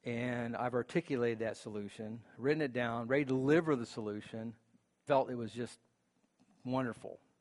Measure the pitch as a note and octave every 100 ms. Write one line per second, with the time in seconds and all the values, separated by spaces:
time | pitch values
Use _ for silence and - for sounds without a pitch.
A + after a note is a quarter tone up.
0 | B2+ A#2 B2 B2 A#2 A#2 B2 A#2+ A#2 F3
1 | - C3+ A#2+ A2+ A2+ G#2 A#2+ G#2 G2+ -
2 | G#2+ A2+ G#2+ - B2 D#3 C#3+ A#2+ A#2+ A#2
3 | A#2 C#3 C#3 C3 C3+ D#3+ D#3+ C3+ A2+ -
4 | G#2+ G#2 - A2+ A2+ A2+ _ _ _ _
5 | - C3+ B2 B2+ A2+ A2 A#2 - _ _
6 | _ _ _ _ _ _ B2+ B2+ B2+ A2
7 | F#2+ - _ _